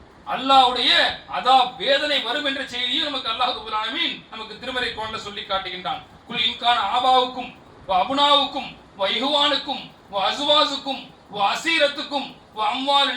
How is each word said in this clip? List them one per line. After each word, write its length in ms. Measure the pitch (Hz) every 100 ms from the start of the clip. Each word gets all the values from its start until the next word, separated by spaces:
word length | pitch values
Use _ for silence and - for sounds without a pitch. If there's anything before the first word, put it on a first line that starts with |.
| - - -
அல்லாஹ்வுடைய 640 | 180 262 269 254 247 269 - 269 - - -
அதாப், 360 | 220 262 247 -
வேதனை 400 | 208 277 294 277
வரும் 240 | 226 294 285
என்ற 160 | 269 254
செய்தியும் 400 | 240 247 277 302
நமக்கு 220 | 269 247
அல்லாஹ் 220 | 233 247
ரப்பல் 260 | 233 220 214
ஆலமீன் 340 | 220 302 311 214 -
நமக்கு 280 | 220 214 208
திருமறை 300 | 254 254 240
குர்ஆன்ல 280 | 214 214 220
சொல்லி 240 | 202 202
காட்டுகின்றான். 600 | 202 190 185 180 175 156 - - -
"குல் 160 | 233
இன் 160 | - -
கான 140 | 240 240 - 247
ஆபாவுக்கும் 540 | 254 254 254 254 247 - - - -
வ 40 | 185
அபுனாவுக்கும் 680 | 202 277 285 285 269 285 - - - -
வ 20 | 196 226
இஹ்வானுக்கும் 680 | 269 294 294 277 - - - - -
வ 40 | 202 190
அஸ்வாஜுக்கும் 720 | 262 294 302 285 269 269 240 - - -
வ 60 | 202 202
அசீரத்துக்கும் 760 | 226 320 330 285 302 262 285 254 - - 214
வ 40 | 214
அம்வால் 380 | 247 269 277 269